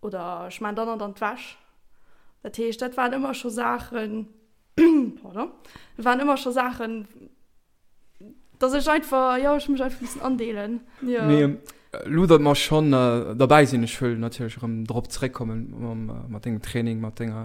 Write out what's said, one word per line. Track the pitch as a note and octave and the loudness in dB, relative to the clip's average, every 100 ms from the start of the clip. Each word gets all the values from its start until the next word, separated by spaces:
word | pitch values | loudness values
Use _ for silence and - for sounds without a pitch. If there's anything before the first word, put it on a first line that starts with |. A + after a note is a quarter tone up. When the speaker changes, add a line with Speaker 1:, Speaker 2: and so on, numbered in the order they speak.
Speaker 1:
Oder | G#3 F#3+ F3 F3 F3+ | -10 -10 -10 -10 -12
ich | F3+ | -10
meine | G#3+ G#3 | -8 -6
dann | A3+ | -6
und | A3+ | -6
dann | G#3 | -8
die | G3 | -6
Wäsche. | G#3+ B3 - - _ _ _ - - - - _ | -8 -8 -14 -20 _ _ _ -20 -20 -20 -20 _
Das | - - | -16 -6
heißt, | A3+ A3+ | -6 -4
das | B3+ B3 | -6 -2
waren | B3 | -2
immer | C4 C4+ | -2 -4
schon | C4 B3 | -6 -6
Sachen, | A3 A#3 A#3+ - A#3+ G#3+ G#3+ G#3+ - _ _ _ - | -4 -2 -4 -6 -8 -6 -8 -10 -16 _ _ _ 4
<clears throat> | E4 D#4 A#3+ - | 6 6 2 -6
pardon, | - F#3+ C#4 - - - - - | -14 -10 -10 -10 -20 -20 -20 -4
das | A#3 | 0
waren | B3 | 0
immer | C#4+ C4+ | 2 0
schon | C4 | 0
Sachen, | B3 B3 B3 A3+ A3+ G#3 - - _ _ _ _ _ _ _ _ - G#3 - - _ | -2 -2 -4 -8 -10 -12 -20 -20 _ _ _ _ _ _ _ _ -20 -20 -20 -20 _
dass | B3+ | 0
ich | C#4 C#4+ | 2 2
einfach, | D#4 - C4 C4 B3+ | 2 2 2 2 2
ja, | C#4 D4 | 2 0
ich | D4 | 0
muss | C#4 | -2
einfach | C4 B3+ | -2 -6
ein | |
bisschen | A#3+ - | -10 -8
andelen. | B3+ B3+ A3+ G#3 G#3 A#3 - - | -4 -4 -4 -6 -6 -8 -12 -10
Ja. | B3+ A#3+ | -4 0
Speaker 2:
Mir, | D3+ D3 C#3+ D3 - - _ | 4 4 4 0 -12 -20 _
äh, | - - | -12 -2
ludert | D#3 F#3 D#3+ | 2 8 8
man | D3 C#3+ | 8 4
schon, | - D#3 D#3 | 4 2 4
äh, | C3+ B2 A#2+ - A2 | 4 4 2 -2 2
dabei | C3 D3+ C#3 | 6 8 8
sein, | B2 | 4
ich | A#2 - | -2 -2
will | B2+ A#2 | -2 -2
natürlich | A#2 - A#2+ - | -4 -6 -8 -6
auch | A#2 A2+ A2 | -8 -6 -4
drauf | A#2 - | -4 -4
zurückkommen, | - C3 - A2+ A2 A2+ | -6 -6 -6 -6 -6 -8
um, | A2 A#2 A2+ A2 | -10 -10 -8 -8
äh, | A#2 A#2+ | -10 -10
mit | G#2+ | -10
dem | A#2+ A2 | -6 -6
Training, | - A#2+ A#2 A2+ | -4 -4 -2 -4
mit | A2 - | -6 -6
den | A#2 A2 | -8 -8